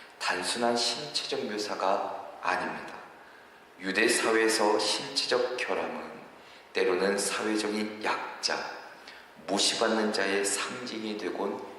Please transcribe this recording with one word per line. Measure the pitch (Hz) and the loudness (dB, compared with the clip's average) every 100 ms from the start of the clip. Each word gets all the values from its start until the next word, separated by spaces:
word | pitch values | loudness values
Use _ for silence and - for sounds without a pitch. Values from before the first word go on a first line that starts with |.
| - - | -20 -6
단순한 | - 90 92 117 120 120 | -2 -2 -2 0 2 2
신체적 | - - - - - 135 113 | 0 -2 -4 -4 -2 -4 -2
묘사가 | 104 101 95 95 101 - - - - | -4 -4 0 2 2 0 -6 -10 -6
아닙니다. | - 90 82 73 - - - - - - - - - - | -2 -2 -2 -6 -10 -14 -16 -20 -20 -20 -20 -20 -20 -8
유대 | 92 98 120 | -2 4 4
사회에서 | 120 117 110 113 107 104 107 | 4 4 4 4 6 4 4
신체적 | - - - - - 123 123 123 | 2 0 -2 -2 2 2 2 -2
결함은 | - - - 80 - - - - - - - | -2 -2 -2 -6 -10 -12 -16 -20 -20 -20 -6
때로는 | - 95 90 98 98 | 2 4 4 4 2
사회적인 | - - 107 107 104 107 107 107 | 0 0 0 2 0 0 -2 -2
약자, | 98 - - - - 76 - - - - - - - - - | -2 -2 -4 -4 -2 -2 -4 -10 -14 -18 -18 -18 -20 -12 -2
무시받는 | - - - 113 110 107 | 2 2 4 4 4 2
자의 | 98 98 98 | 2 2 2
상징이 | 98 - - 127 123 113 110 104 | 2 0 -2 -6 -6 -6 -6 -4
되곤 | 90 92 98 - - | -4 -2 -4 -4 -8